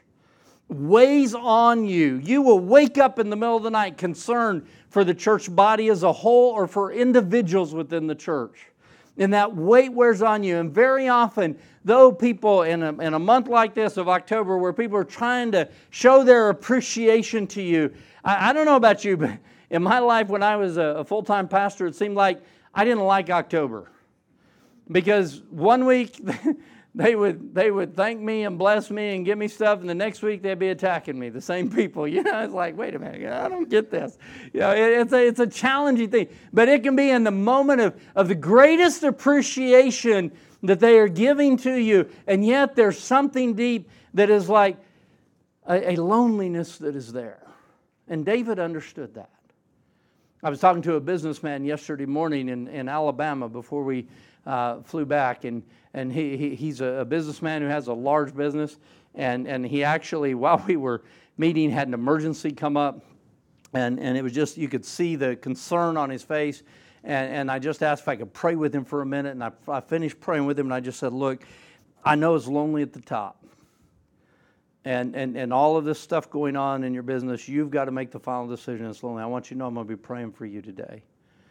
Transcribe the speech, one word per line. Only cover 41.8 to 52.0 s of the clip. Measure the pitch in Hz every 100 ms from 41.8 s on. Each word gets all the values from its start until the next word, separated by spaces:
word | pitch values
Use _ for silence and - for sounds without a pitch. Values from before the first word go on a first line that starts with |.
| 220 196 202 - -
and | 196 214
yet | 262 277 277
there's | 214 -
something | - 269 285 262 247
deep | 214 240 233 - _ _ 185
that | 208
is | 208 180
like | 208 196 180 _ _ _ _ _ _ _ _ -
a, | 180 180
a | 175
loneliness | 175 220 240 208 185 170 165 -
that | 151 139
is | 113
there. | 123 113 101 - - _ _ _ _ -
And | 160 151
David | 233 233 190
understood | 170 160 - - 117
that. | 110 92 _ _ _ _ _ _ _ _ _ _ _
I | 156
was | 143
talking | 185 175
to | 165 156
a |
businessman | 135 180 156 143 151 139
yesterday | 143 147 - 143